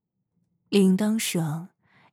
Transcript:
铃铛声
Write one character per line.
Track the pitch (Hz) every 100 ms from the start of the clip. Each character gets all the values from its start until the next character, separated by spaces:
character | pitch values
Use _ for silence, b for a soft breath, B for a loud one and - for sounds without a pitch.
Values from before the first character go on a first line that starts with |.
| _ _ _ _ _ _ -
铃 | 202 190 190
铛 | 214 220
声 | - 175 160 160 180 _ b b b